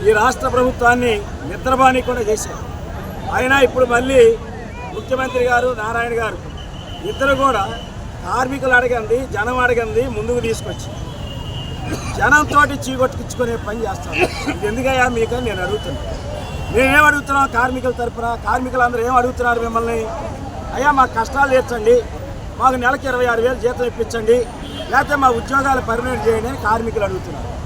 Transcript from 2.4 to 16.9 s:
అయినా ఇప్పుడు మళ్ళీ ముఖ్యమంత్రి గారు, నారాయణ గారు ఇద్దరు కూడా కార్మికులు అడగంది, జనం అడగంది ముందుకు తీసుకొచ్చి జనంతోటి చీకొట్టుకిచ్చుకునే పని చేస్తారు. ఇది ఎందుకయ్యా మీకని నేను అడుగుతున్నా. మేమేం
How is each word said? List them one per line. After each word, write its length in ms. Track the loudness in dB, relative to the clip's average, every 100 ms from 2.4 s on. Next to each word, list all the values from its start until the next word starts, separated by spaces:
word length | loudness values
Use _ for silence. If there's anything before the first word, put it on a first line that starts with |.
| -2 -8 -10 -10 -10 -10 -10 -8 -4
అయినా 260 | -2 2 6
ఇప్పుడు 240 | 4 4
మళ్ళీ 540 | 2 2 4 8 8 6 -4 -12 -12 -10 -10
ముఖ్యమంత్రి 500 | -10 -4 -2 0 0
గారు, 320 | 4 4 2 0
నారాయణ 340 | -2 -2 -2 -2
గారు 200 | -2 -4 -10 -12 -12 -12 -12 -8 -6
ఇద్దరు 260 | 0 2
కూడా 340 | 4 4 2 -2 -6 -10 -12 -10 -10 -4
కార్మికులు 460 | -2 -2 -2 4
అడగంది, 540 | 4 4 -2 0 0 0
జనం 260 | -4 -2 2
అడగంది 440 | 2 2 0 0
ముందుకు 380 | 0 -2 -2 -2
తీసుకొచ్చి 680 | -2 -4 -6 -8 -10 -10 -10 -8 -10 -8 -8 -8 -8 -8 -6 -6 -6 0
జనంతోటి 560 | 4 4 4 4 4
చీకొట్టుకిచ్చుకునే 840 | 0 -6 -2 -2 -2 -10 -4 -4 -2
పని 240 | -6 -6
చేస్తారు. 360 | -4 -6 -6 -2 -2 -2 -6
ఇది 160 | -4 -4
ఎందుకయ్యా 420 | -2 0 2 2
మీకని 320 | 2 -2 -2
నేను 220 | -4 -4
అడుగుతున్నా. 380 | -4 -4 -6 -8 -6 -8 -8 -8 -8 -8 -2
మేమేం 320 | 2 4